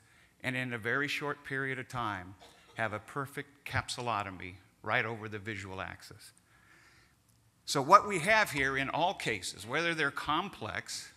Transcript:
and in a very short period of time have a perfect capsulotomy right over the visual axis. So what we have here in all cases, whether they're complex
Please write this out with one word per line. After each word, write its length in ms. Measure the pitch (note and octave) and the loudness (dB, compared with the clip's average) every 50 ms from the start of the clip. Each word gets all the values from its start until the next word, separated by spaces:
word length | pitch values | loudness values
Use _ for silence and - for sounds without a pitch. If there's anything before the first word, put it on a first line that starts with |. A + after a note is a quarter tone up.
| - - - - - - _ _ - | -20 -20 -20 -20 -20 -20 _ _ -4
and 140 | B2+ B2+ | -4 -2
in 160 | B2+ B2+ B2+ A#2+ | -2 -2 -4 -4
a 40 | |
very 300 | A2+ G2+ A#2+ B2 C#3 C#3+ | -4 -2 0 0 0 0
short 380 | C#3 - - D3 C#3+ C#3+ - - | -2 -2 -2 -2 -4 -4 -6 -8
period 340 | - C#3 C3+ C3+ C3+ C3 B2+ | -8 -6 -4 -4 -4 -4 -6
of 80 | B2 | -8
time 480 | - C3 B2 A#2 G#2+ G2+ F#2 F2 F#2+ G2 - - - - - - - - | -8 -6 -4 -4 -4 -4 -6 -8 -12 -16 -18 -20 -20 -20 -20 -20 -10 -4
have 180 | - A2+ G#2 | -2 -2 -2
a 80 | G#2+ G#2 | -2 -4
perfect 640 | - - - C#3+ C3+ C3+ - D3 C#3 - - - - | -8 -8 -8 -6 -6 -6 -8 -10 -12 -12 -14 -16 -8
capsulotomy 880 | - - B2+ - - - B2+ A#2+ A#2+ A2 G2+ G2+ G2 F#2 F2 F2+ F2+ F#2+ - - - _ _ - | -4 -2 -2 -2 -2 -4 -4 -2 -2 0 -2 -2 -4 -6 -8 -10 -12 -12 -14 -20 -20 _ _ -2
right 220 | G#2+ A2 B2 A2 | 2 2 2 2
over 240 | A2+ A#2 G#2 G#2+ G#2+ | 2 -2 -6 -6 -8
the 100 | G#2+ G#2 | -8 -8
visual 400 | F#2+ A2+ G#2+ F#2+ G2 F#2+ F#2+ F#2+ | -6 -6 -6 -6 -8 -8 -8 -8
axis. 540 | F2 F2+ F2+ - - - - - - - - _ _ _ - - - - - - - - - - - _ _ _ _ _ _ _ _ _ _ _ _ | -8 -8 -10 -12 -16 -18 -20 -20 -20 -20 -20 _ _ _ -20 -20 -20 -20 -20 -20 -20 -20 -20 -20 -20 _ _ _ _ _ _ _ _ _ _ _ _
So 140 | - - C#3+ | -2 0 2
what 260 | C3 D3 G3 G#3 G3+ | 8 10 10 10 10
we 120 | G#3 G3+ E3 | 8 0 2
have 320 | D3 G#3 A3 A3 G3+ - | 4 6 6 6 6 4
here 260 | - C#3+ C3+ C3+ C3+ | 2 2 2 2 2
in 140 | C3+ C3+ - | 0 0 0
all 240 | - D3 E3+ F#3 F#3+ | 2 2 2 2 0
cases, 500 | - - C3 A2 F#2 F#2 - - - G2 | 0 -2 -2 -2 -2 -2 -6 -8 -8 -6
whether 300 | A2+ C3 D#3 E3+ E3+ E3 | -4 -2 0 0 0 0
they're 160 | D#3+ D3 C#3 | 0 0 0
complex 1000 | - - - C#3+ D3+ E3 G3 F#3 - - A#2 G2+ F2 A2 - - - - - - - | 0 -2 -2 0 0 0 0 -2 -6 -8 -8 -6 -6 -6 -6 -8 -8 -10 -10 -12 -18